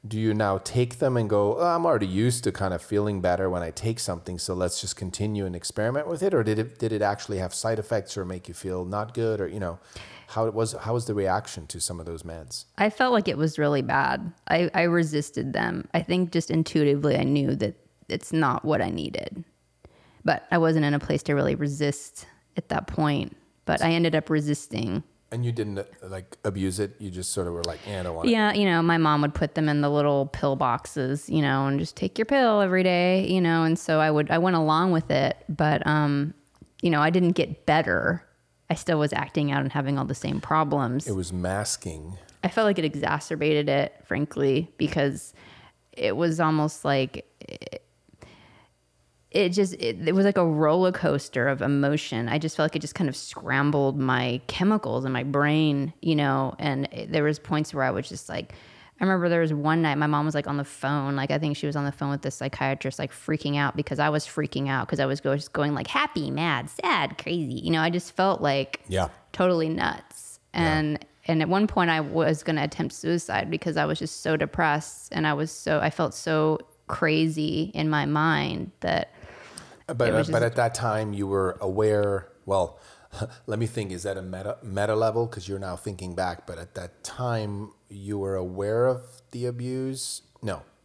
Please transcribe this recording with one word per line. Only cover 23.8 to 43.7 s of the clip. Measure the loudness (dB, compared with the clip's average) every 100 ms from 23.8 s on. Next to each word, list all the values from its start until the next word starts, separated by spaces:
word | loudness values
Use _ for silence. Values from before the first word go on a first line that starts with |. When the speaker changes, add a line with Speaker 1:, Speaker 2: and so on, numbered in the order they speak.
Speaker 2:
I | 2
ended | 4 2
up | 2 2
resisting. | 0 0 -2 -4 -6 -4 -4 -6 _ _
Speaker 1:
And | -4
you | -2
didn't, | -2 -4 -4
uh, | -8 -14 -14
like, | -12 -14 -6
abuse | -4 0 -2 0
it? | -4 -4
You | -10
just | -8 -6
sort | -4 -4
of |
were | -4
like, | -6 -6 -8
"Eh, | -6
I |
don't | -6 -2
want | 0
it." |
Speaker 2:
Yeah, | 2 2
you | 2
know, | 2 4
my | 4 4
mom | 4 4
would | 2
put | 0 -2
them | 0 2
in | 2
the | 2
little | 4 4 2 0
pill | 0 0 2
boxes, | 0 0 -4 -4 -2 -2 0
you | 2
know, | 4 2 2
and | 0
just, | -2 -4
"Take | -6 -2
your |
pill | 2 4 4 4
every | 4 4
day," | 4 4 4 4 4
you | 4
know, | 4 4
and | 4 2
so | 2 4
I | 4
would, | 4 4
I | 4
went | 4 4
along | 4 4 4
with | 2 2
it, | 2 2 -2 -6
but, | 0 2 2 2
um, | 2 4 2 -2 -6 _ _ -20 -2
you | 2
know, | 4
I | 4
didn't | 4 4
get | 4 0 -2 2
better. | 4 4 2 2 -2 -6 _ _ _ _
I | -4
still | 0 2
was | 2
acting | 0 -2 -2 0
out | 0
and | 0
having | -2 -2 -2
all | -2
the |
same | -4 -4 -4
problems. | 0 0 2 0 0 -2 -2
Speaker 1:
It | -4
was | -2
masking. | -4 -2 -2 -2 -6 -8 -12 -12 -16 -18 _
Speaker 2:
I | -2
felt | 2
like | 2 2
it | -2
exacerbated | -2 -2 -2 -4 -2 2 2
it, | 2